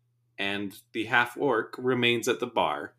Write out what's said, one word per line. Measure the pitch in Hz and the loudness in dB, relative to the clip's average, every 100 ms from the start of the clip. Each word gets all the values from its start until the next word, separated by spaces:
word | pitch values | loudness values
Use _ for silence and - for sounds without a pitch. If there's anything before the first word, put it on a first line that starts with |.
| _ _ _ - | _ _ _ -8
and | 98 101 101 - _ | -6 -4 -8 -12 _
the | 117 | -8
half-orc | 107 123 117 - 139 117 123 - | 0 2 2 0 0 0 -2 -4
remains | 127 123 120 120 120 | 0 2 4 2 0
at | 113 | 0
the | 123 | 0
bar. | 104 82 73 98 | 0 0 0 -8